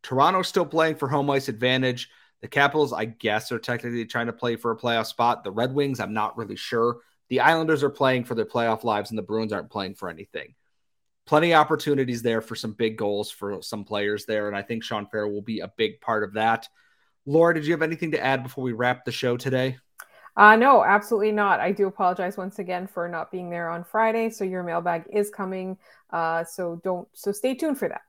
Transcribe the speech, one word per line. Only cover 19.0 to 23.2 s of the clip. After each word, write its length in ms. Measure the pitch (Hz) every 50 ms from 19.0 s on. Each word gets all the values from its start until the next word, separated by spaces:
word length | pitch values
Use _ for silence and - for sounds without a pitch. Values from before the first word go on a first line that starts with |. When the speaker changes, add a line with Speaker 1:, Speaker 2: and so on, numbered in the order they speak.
| -
Speaker 1:
the 80 | - 127
show 240 | - - 127 120
today? 420 | 120 - 135 131 127 127 131 131 131 _ _ _ _ - _ _ - - - _
Speaker 2:
Uh, 200 | - 202 208 220
no, 260 | 220 233 269 269 214 -
absolutely 480 | - 196 208 208 - 240 202 202 214
not. 300 | 214 208 208 202 180 -
I 100 | 135 180
do 160 | 185 185 202
apologize 500 | 190 190 - 202 180 180 180 185 180 196
once 220 | - 185 190 196 -
again 300 | 196 175 185 180 185 190
for 180 | - - 170 175
not 220 | 175 165